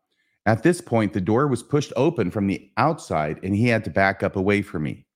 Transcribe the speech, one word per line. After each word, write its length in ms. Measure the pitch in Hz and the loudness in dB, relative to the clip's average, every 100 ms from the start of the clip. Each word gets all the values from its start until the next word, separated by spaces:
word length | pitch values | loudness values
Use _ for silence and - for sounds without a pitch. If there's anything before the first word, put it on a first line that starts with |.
| _ _ _ _ - | _ _ _ _ 0
At 180 | 110 | 2
this 160 | 170 175 | 2 0
point, 320 | - 117 104 | 0 0 0
the 100 | 104 | 0
door 260 | 92 110 147 | 2 2 2
was 140 | 123 | -2
pushed 300 | - 147 - - | -2 -2 -2 0
open 340 | 143 - 90 | 0 0 -2
from 160 | 104 98 | 0 -2
the 240 | 92 - - | -2 -6 -2
outside 640 | 139 160 - 85 76 80 | 0 0 -4 -2 -2 -4
and 100 | 95 | -2
he 140 | 101 120 | 0 2
had 160 | 113 | 2
to 60 | 101 | 0
back 340 | 98 98 98 | 0 2 0
up 140 | 98 98 | -4 -2
away 240 | 95 101 | 0 0
from 220 | 98 87 | -2 -6
me. 220 | 73 - _ | -6 -8 _